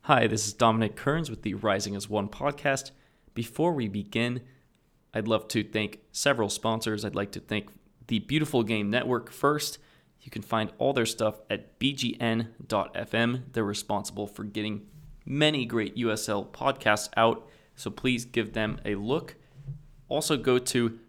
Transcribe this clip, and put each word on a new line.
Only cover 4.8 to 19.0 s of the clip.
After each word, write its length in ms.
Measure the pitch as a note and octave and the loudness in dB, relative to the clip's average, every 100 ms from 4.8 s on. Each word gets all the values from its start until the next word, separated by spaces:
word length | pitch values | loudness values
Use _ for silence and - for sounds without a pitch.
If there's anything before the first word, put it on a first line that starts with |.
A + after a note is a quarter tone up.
| _ _ _ | _ _ _
I'd 140 | - G#2+ | -4 2
love 220 | A2 - | 0 2
to 160 | A#2 G#2 | -2 0
thank 340 | G#2+ G#2 - _ | -2 -2 -6 _
several 340 | - C#3 B2 G2+ | 0 2 4 2
sponsors. 560 | - A2+ A2+ A2+ G#2+ | 0 -2 0 0 -2
I'd 100 | G#2+ | -2
like 200 | - G2+ | -4 -4
to 80 | - | -8
thank 260 | - G#2 G#2 - _ _ - | -4 -6 -6 -18 _ _ -2
the 120 | A2 | -2
Beautiful 440 | - D3 D3+ C3 | 0 0 2 2
Game 260 | A2 A2 G2+ | 2 0 0
Network 400 | A#2 B2 A#2+ A#2 | 0 0 -2 -2
first. 500 | - C#3 D3 D3 - - _ _ _ | 0 0 2 -4 -8 -18 _ _ _
You 100 | - | -12
can 120 | A2+ | -12
find 280 | G#2 A2+ G#2+ - | -2 -2 -2 0
all 160 | B2+ | 0
their 120 | C3+ A2+ | 2 0
stuff 360 | - G#2+ - - | 0 -2 -2 -6
at 280 | G#2+ - _ | -6 -6 _
B 140 | C#3 | -2
G 240 | C3+ B2 - | 0 -4 -2
N 320 | A#2 A2+ A2+ - - | 0 0 -2 -10 -2
dot 260 | G3 - - | -2 0 -6
F 180 | G#2+ | -2
M. 340 | A2+ A#2 B2+ B2 | 0 0 -2 -4
They're 140 | - G2+ | -2 -2
responsible 600 | G#2 - G2+ G2+ G2 G#2 | -4 -2 -4 -4 -8 -8
for 180 | - G#2 | -8 -8
getting 420 | G#2 G#2+ G#2 - - - - - | -4 -4 -6 -10 -20 -20 -18 -6
many 400 | C#3 D3+ D3+ A#2+ | 2 2 2 0
great 320 | A#2+ G#2+ - | 0 0 0
U 120 | A#2 | 0
S 200 | A2 - | 0 0
L 160 | G2+ G2+ | -2 -4
podcasts 640 | - C3+ C#3 - G#2 - - | -2 -2 2 4 4 2 4
out, 280 | A2+ A2+ - - _ - | 4 4 -4 -20 _ -10
so 160 | - | -10
please 320 | - C3 A#2+ | -2 0 0
give 300 | B2+ - G#2 | 0 -2 -2
them 260 | A2 A2 - - | -2 -2 -2 -4
a 100 | |
look. 400 | G2+ | -4